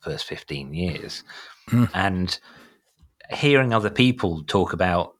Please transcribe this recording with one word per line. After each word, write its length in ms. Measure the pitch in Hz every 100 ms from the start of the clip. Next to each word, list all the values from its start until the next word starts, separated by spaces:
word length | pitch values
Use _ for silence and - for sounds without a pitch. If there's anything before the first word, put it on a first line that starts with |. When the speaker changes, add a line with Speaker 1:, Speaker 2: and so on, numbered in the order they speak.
Speaker 1:
the 60 | -
first 160 | 78 -
fifteen 480 | 76 - 71 67
years. 500 | 80 90 - - - - - - - -
Speaker 2:
Mm. 200 | 120 120
Speaker 1:
And 440 | 92 98 92 92 - - - - _ _ _ _ _ -
hearing 420 | - 147 139 127
other 180 | 113 104
people 540 | 104 127 123 90 82
talk 280 | 76 98 87
about 420 | 85 90 87 85